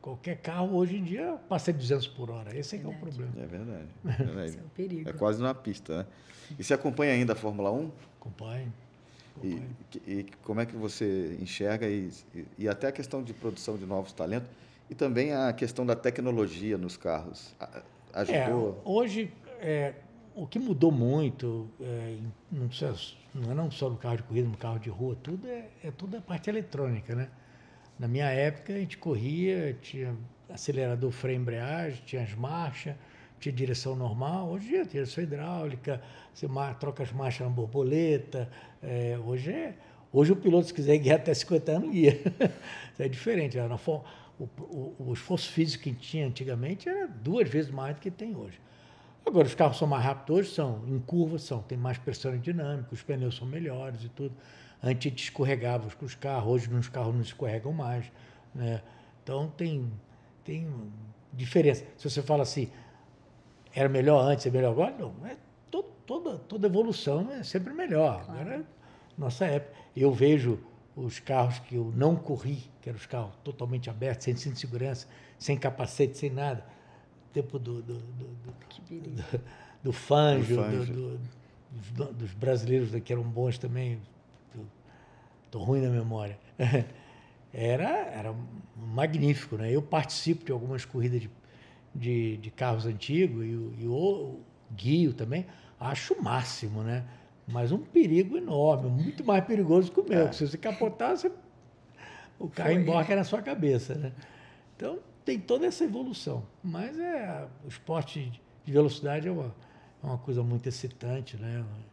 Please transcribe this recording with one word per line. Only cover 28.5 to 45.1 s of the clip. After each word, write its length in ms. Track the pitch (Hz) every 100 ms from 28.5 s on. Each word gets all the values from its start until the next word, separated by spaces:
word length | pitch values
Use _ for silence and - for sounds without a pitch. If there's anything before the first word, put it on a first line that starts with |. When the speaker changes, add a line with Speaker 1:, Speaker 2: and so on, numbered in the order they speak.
| 151 -
Speaker 1:
a 40 | 202
gente 180 | 180 -
corria, 800 | 175 117 123 160 185 185 151 123
tinha 340 | - 135 127 117 117 - -
acelerador, 600 | - - 131 127 120 131
freio, 260 | 120 131 127
embreagem, 640 | 123 117 117 165 160 123 -
tinha 160 | 127
as 100 | 113
marchas, 640 | 107 127 165 160 - 156 143 - - - -
tinha 140 | 147
direção 420 | 123 127 120 131
normal. 540 | 131 120 113 135 180 175
Hoje 180 | 185 220
em 20 |
dia 120 | 359
tem 80 | 349
direção 300 | 139 127 -
hidráulica, 800 | 170 143 160 175 156 127 139 131 - - -
você 160 | - 147
ma-, 240 | 131 139
troca 280 | 120 143 135
as 100 | 127
marchas 340 | 127 131 123 123
na 60 |
borboleta. 960 | 123 113 135 131 151 165 147 - 131 120 - - -
É, 360 | - 123 120 120
hoje 280 | 113 127 139
é, 220 | 277 320 - - - -
hoje 200 | 135 151
o 40 | 185
piloto, 320 | 196 175 170
se 40 |
quiser 220 | - 143 151
guiar 200 | 143 156
até 180 | -
cinquenta 380 | 143 - 170 -
anos, 180 | 156 311
guia. 280 | 196 147 - 185 - 262 -
<laughs> 380 | - - -
Isso 80 | -
é 60 | 135
diferente, 480 | 127 220 208 147 120
né? 80 | 120
Na 80 | 117
for-, 280 | - 156 - - - -
o, 60 |
o, 500 | - - 160 156 131 -
o 40 | 123